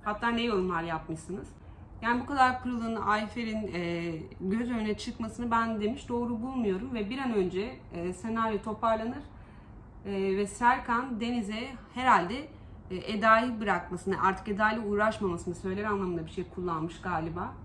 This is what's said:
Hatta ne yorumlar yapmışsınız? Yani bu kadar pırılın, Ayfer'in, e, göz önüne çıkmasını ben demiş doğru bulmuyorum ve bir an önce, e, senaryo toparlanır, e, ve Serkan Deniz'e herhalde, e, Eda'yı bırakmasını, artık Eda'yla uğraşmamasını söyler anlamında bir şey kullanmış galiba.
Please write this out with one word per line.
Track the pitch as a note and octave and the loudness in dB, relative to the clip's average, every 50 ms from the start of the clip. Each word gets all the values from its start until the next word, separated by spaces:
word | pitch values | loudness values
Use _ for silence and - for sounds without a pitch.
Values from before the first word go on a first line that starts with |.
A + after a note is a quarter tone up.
| - | -4
Hatta | G#3 G#3 G#3 A#3 | -4 -4 0 0
ne | A#3 A#3 A#3 | 0 2 2
yorumlar | A#3 A#3+ G#3+ F#3+ F#3 F#3 F3 E3 E3 | 2 2 2 2 2 2 0 0 0
yapmışsınız? | E3 E3 E3 - - D#3+ D#3 - - F3+ G#3 - - - - - - - - - - - - | -2 -4 -4 -4 -6 -8 -8 -8 -8 -8 -8 -8 -12 -16 -18 -18 -18 -18 -18 -18 -16 -12 -4
Yani | A3 A#3 A#3+ B3 | 0 0 2 2
bu | B3 | 0
kadar | C4 C#4+ C4+ B3+ B3+ B3+ B3+ - | -2 6 6 6 6 6 2 -2
pırılın, | B3 B3 A3+ A3+ A3+ A3+ | -4 -2 -2 -2 -2 -2
Ayfer'in, | G#3 G3 G3 G#3 G#3+ A3 G#3 - B3 A#3 A3 A3 A3 G#3+ F#3+ - | 0 2 2 2 2 0 -4 -4 -4 -4 -2 -2 -4 -4 -2 -4
e, | F3 F3 E3+ E3+ E3+ E3+ E3+ D#3+ D#3+ - - - - | -2 -2 -2 -2 -2 -2 -4 -4 -6 -8 -12 -10 -6
göz | F3 F#3+ G3+ A3+ A#3+ A#3 | -2 0 0 0 0 0
önüne | B3 A3+ G#3+ G#3+ G#3 | 0 0 0 0 -2
çıkmasını | G#3 - A#3+ A#3 - A#3 A3 G#3+ - A#3+ A#3+ | -2 -4 -8 -6 -6 -6 -6 -4 -4 -2 2
ben | A3+ A3+ A3+ A3+ A3+ G#3 | 2 2 2 2 0 0
demiş | G#3 G#3+ C4 C#4 - - | 0 0 0 -2 -4 -4
doğru | A#3+ A#3+ A#3+ A#3+ A#3+ A3 | -2 -2 0 -2 -2 -4
bulmuyorum | A#3 C4 C4 B3+ A3+ G3+ F#3 F#3+ A3+ C4+ B3 | -4 -4 -2 0 2 2 0 0 -2 -4 -2
ve | A3+ G#3 G3 | -2 -2 -2
bir | B3+ | -2
an | C4+ C4+ B3+ A3+ | -2 -2 0 2
önce, | G#3 F#3 F3 F3+ F#3 G#3 B3+ B3+ - - - - | 2 2 2 0 -2 -2 -4 -6 -10 -14 -10 -8
e, | E3+ E3+ F3+ F#3 | -4 -4 -4 -4
senaryo | - - A3+ A3+ A3+ A3+ A3 G#3+ G3 | -4 -4 -2 0 2 2 2 0 0
toparlanır, | - A3+ G#3 - - A3+ A3 A3 A3 A#3 C4 D4 C#4+ - - - - - - - - - - - - - - - - | -2 -4 -4 0 2 2 2 2 0 -4 -4 -6 -10 -14 -16 -18 -18 -18 -18 -20 -18 -18 -18 -18 -18 -18 -18 -12 -6
e, | G3 G3 G3 G3 G3 F#3+ | -4 -2 0 2 2 2
ve | G3 G3+ | 2 0
Serkan | G3 - - B3 A#3+ B3+ B3+ - - A#3 A#3 C4+ C4+ A#3+ G3+ | -2 0 4 4 4 4 4 2 0 0 0 0 -2 -4 -2
Deniz'e | A#3 A#3+ B3 A#3+ G3+ G3 G#3+ A3+ B3 C4+ B3+ - - - - | -2 0 0 0 -2 -2 -4 -6 -6 -8 -10 -14 -16 -12 -6
herhalde, | A#3 B3+ B3+ A3 F#3 F3 F3 A3+ C#4+ D#4 D#4+ - - - - - - - - | 2 6 6 6 6 6 2 -2 -4 -6 -10 -14 -16 -16 -16 -16 -16 -10 -6
e, | F#3 F3+ - - A3 | -6 -6 -4 -2 -2
Eda'yı | G#3 A3 A3 A3 A3+ A#3+ B3+ A#3 G#3+ | 4 8 8 8 8 8 2 -2 -2
bırakmasını, | G#3+ G3+ F#3 E3+ - - F3+ F3 - G3 F#3 D3+ F3 | 2 2 2 2 2 -4 -6 -4 0 0 2 4 4
artık | F#3+ F#3+ F#3+ - | 4 4 2 -2
Eda'yla | G#3+ G3+ F#3+ G#3+ G#3+ A3+ A#3 A3 | -4 2 4 4 4 4 2 0
uğraşmamasını | G3+ G#3 G3+ G#3+ A3 A3 - G#3+ F#3 E3+ E3+ - F3+ E3+ | 0 4 4 4 4 4 2 0 0 0 -2 -4 -6 -6
söyler | - - F#3+ F#3+ G3+ G#3+ | -4 -4 -4 -2 -2 0
anlamında | A3 G#3 G3 F#3 F3+ F3 E3 D#3+ | 0 0 0 0 0 -2 -2 -4
bir | D#3+ | -4
şey | - F#3+ F3 - - | -6 -6 -6 -6 -6
kullanmış | - F3+ F3+ E3 D#3 D#3 E3+ - - | -4 -2 -2 -2 -2 -2 -4 -6 -6
galiba. | - F#3 F3 D#3+ D#3+ E3 D#3+ F3 G3+ B3 - - | -4 -2 -2 -2 -2 -2 -4 -4 -6 -6 -8 -12